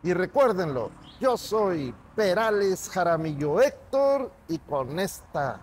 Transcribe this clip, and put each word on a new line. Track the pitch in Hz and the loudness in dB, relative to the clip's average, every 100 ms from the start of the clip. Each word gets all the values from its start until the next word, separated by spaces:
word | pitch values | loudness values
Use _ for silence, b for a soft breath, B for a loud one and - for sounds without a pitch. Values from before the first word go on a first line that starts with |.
Y | 160 | 0
recuérdenlo, | 175 185 - 262 190 170 127 107 - - - | 0 0 4 4 4 -2 -4 -6 -10 -20 -2
yo | 262 233 | 0 0
soy | - 214 208 170 135 117 - | -2 0 0 0 -6 -10 -12
Perales | - 208 175 170 208 202 180 - | -2 0 2 2 2 0 -2 -4
Jaramillo | 190 170 165 160 143 147 165 | -2 2 2 -2 -4 -2 2
Héctor | 269 - - 269 277 277 247 - - | 2 2 -4 0 2 2 -2 -12 -8
y | 165 | -8
con | - 143 127 156 | -4 -4 -4 -4
esta | 190 - - 160 139 104 | -6 -6 -8 -4 -4 -6